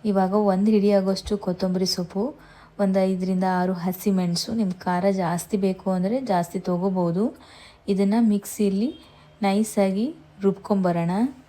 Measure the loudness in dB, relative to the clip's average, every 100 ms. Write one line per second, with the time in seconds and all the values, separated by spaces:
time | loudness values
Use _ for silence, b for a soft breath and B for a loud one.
0 | 0 0 2 2 2 2 4 4 4 4
1 | 2 -2 -4 -4 -4 -2 -2 0 -2 -2
2 | -4 -4 -4 -6 B B B -2 0 2
3 | 0 0 -2 0 0 0 0 -2 -4 -2
4 | 0 0 0 -2 -4 -2 -2 -2 -2 0
5 | 0 0 -2 -4 -4 -2 -2 -2 -2 -2
6 | 0 -2 0 0 0 -4 -4 -2 0 0
7 | 0 0 -2 -4 B B B B -2 0
8 | 2 4 4 2 -2 -2 0 0 -2 -6
9 | B B B -4 0 2 0 0 0 0
10 | -4 -6 -20 -2 0 0 -2 0 2 0
11 | 0 0 -2 -4